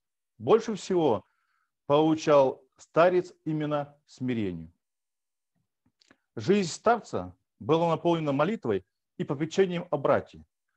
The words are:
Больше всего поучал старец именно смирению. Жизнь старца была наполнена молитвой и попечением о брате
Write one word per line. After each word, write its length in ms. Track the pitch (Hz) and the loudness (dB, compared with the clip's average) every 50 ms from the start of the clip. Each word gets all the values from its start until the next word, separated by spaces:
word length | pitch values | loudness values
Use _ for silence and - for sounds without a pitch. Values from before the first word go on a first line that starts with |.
| _ _ _ _ _ _ _ _ | _ _ _ _ _ _ _ _
Больше 380 | 107 127 190 226 220 - 220 | 0 2 2 2 2 -2 -8
всего 500 | 175 - - 190 175 160 143 110 98 - _ _ _ _ _ _ _ _ _ _ _ _ | -10 -6 -4 -2 0 2 2 0 0 -4 _ _ _ _ _ _ _ _ _ _ _ _
поучал 840 | - 143 147 156 160 160 156 - 160 147 143 135 131 - - _ _ _ _ | 0 2 2 4 2 0 0 2 4 4 6 6 4 0 -6 _ _ _ _
старец 560 | - _ _ 156 165 185 180 180 175 - - _ _ | -20 _ _ 2 4 4 4 2 -2 -4 -12 _ _
именно 540 | 160 156 151 151 147 147 147 143 147 _ _ _ | -6 -6 -4 -4 -4 -4 -4 -6 -8 _ _ _
смирению. 680 | _ - - 127 127 123 113 104 95 87 82 80 82 _ _ _ _ _ _ _ _ _ _ _ _ _ _ _ _ _ _ _ _ _ _ _ _ _ _ _ _ _ _ _ _ _ | _ -14 -8 -6 -4 -4 -2 -4 -4 -6 -8 -12 -16 _ _ _ _ _ _ _ _ _ _ _ _ _ _ _ _ _ _ _ _ _ _ _ _ _ _ _ _ _ _ _ _ _
Жизнь 340 | 120 107 131 196 208 190 160 | -10 0 0 2 2 0 -2
старца 680 | - - - 214 240 226 - - - 101 90 92 - _ _ _ _ _ | -6 -2 0 0 0 0 -2 -8 -8 -8 -8 -8 -14 _ _ _ _ _
была 300 | 110 117 156 165 170 170 | -2 0 0 2 2 0
наполнена 420 | 160 156 - 175 170 165 156 147 | -2 0 0 0 0 0 0 -2
молитвой 540 | 135 139 151 180 226 226 - 120 104 95 - _ _ _ _ _ _ _ | -2 0 0 -2 -2 -4 -4 -2 -2 -2 -4 _ _ _ _ _ _ _
и 60 | 185 | -6
попечением 640 | - 151 131 160 156 - - 196 185 180 170 160 - | -6 -4 -6 -6 -4 0 0 0 0 0 -6 -6 -4
о 80 | - 143 | -6 -2
брате 460 | 135 147 135 101 - - - 80 80 _ _ _ _ _ _ | 0 0 0 0 0 -6 -16 -20 -20 _ _ _ _ _ _